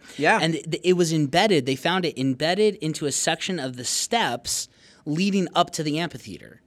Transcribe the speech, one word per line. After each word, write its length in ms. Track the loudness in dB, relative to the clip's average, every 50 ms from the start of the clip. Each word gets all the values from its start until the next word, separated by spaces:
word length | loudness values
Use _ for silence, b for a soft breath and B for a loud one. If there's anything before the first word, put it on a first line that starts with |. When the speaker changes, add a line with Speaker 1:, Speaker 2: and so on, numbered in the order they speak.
| B B B 0
Speaker 1:
Yeah. 200 | 2 4 4 4 2
Speaker 2:
And 100 | 0 0
th-, 260 | -2 -4 -6 -6 0 2
it 80 | 2 4
was 160 | 4 4 2
embedded, 540 | 2 2 2 2 4 4 4 4 4 2 2
they 120 | 0 -2
found 280 | -2 0 0 0 0 0
it 140 | -2 -2 -2
embedded 540 | -2 -2 0 0 0 0 2 2 2 2 2 0 -4
into 240 | -4 -4 -4 -4
a 60 | -4 -2
section 460 | -2 0 -2 -2 -2 -2 -4 -4 -4
of 180 | -6 -6 -8 -8
the 60 | -6
steps 840 | -4 -4 -4 -2 0 0 0 0 0 -2 -4 -4 -6 -6 -6 -6 b b b b b b b b
leading 420 | -4 -2 0 2 2 2 2 0 2 2
up 160 | 2 0 0
to 120 | -2 -4 -4
the 160 | -2 -2 -2
amphitheater. 600 | -4 -6 -8 -12 -14 -14 -16 -16 -16 -20 -20 -20 _